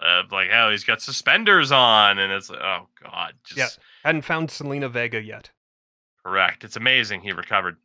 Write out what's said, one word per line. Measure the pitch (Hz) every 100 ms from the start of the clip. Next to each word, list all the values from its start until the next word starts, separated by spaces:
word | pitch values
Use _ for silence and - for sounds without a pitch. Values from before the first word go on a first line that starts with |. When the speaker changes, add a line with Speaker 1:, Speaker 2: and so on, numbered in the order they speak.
Speaker 1:
of | 82 90 92
like, | 98 92
"Oh, | 113 113
he's | 104
got | - 113
suspenders | - 131 - 180 214 190 139
on," | 139 123 107 104 98
and | 98
it's | 98 -
like, | -
"Oh, | 87 90 87 _
God." | - 90 87 -
Just | - 135
Speaker 2:
Yeah, | 123 - _ _
hadn't | 147 160
found | 139 160 160
Selena | - 143 143 135
Vega | 120 120 113
yet. | 107 107 - _ _ _ _ _ _ _
Speaker 1:
Correct. | 92 95 90 -
It's | 107 117
amazing | 120 131 107 98
he | 101
recovered. | 90 90 104 92 85